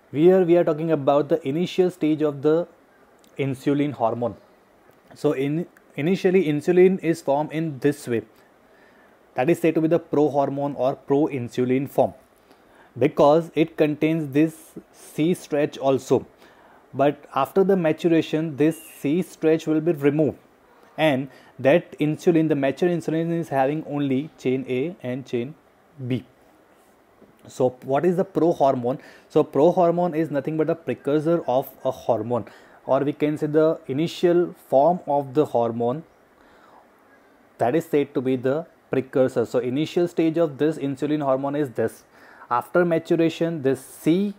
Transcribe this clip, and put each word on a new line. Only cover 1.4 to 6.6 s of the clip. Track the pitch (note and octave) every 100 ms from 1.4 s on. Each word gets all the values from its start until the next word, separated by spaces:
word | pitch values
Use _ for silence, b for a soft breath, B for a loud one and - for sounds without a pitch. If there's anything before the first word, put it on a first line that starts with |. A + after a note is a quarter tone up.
| C3+
initial | D3 F3+ - F3+
stage | - D3+ D3+
of | D3+ C#3+
the | D3 D#3+ F3 _ _ _ _ _ _ -
insulin | C3+ C3 D3 C#3+ D3
hormone. | A#2+ A2+ A#2 A#2+ G2+ _ _ _ _ _ _ _ -
So | D3
in, | C3+ C#3 D#3 E3 _ _ -
initially | D3+ F#3 F#3+ F#3 D#3
insulin | D3